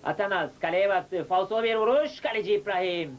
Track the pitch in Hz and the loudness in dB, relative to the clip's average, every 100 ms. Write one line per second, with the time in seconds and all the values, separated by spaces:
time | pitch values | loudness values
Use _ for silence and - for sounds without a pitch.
0 | 143 151 202 185 147 - 165 180 202 185 | -4 -2 0 0 -2 -4 -2 2 2 2
1 | 180 180 147 185 190 220 226 220 220 277 | 0 -6 0 0 2 0 0 2 4 4
2 | 302 - - 220 190 202 202 185 185 175 | 2 -2 -4 -2 0 0 0 -2 0 -2
3 | 156 | -6